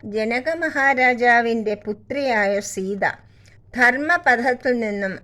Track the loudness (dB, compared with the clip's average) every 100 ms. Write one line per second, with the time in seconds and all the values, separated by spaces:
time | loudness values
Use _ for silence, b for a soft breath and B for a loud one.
0 | -6 -4 -2 -2 -2 -2 -2 0 2 4
1 | 2 4 4 4 2 -2 -2 -4 -6 -10
2 | -8 -4 0 0 0 -2 -4 -8 -6 -2
3 | -4 -4 -14 b b b _ 2 2 2
4 | 0 0 2 2 0 0 -2 -2 -2 -4
5 | -6 -6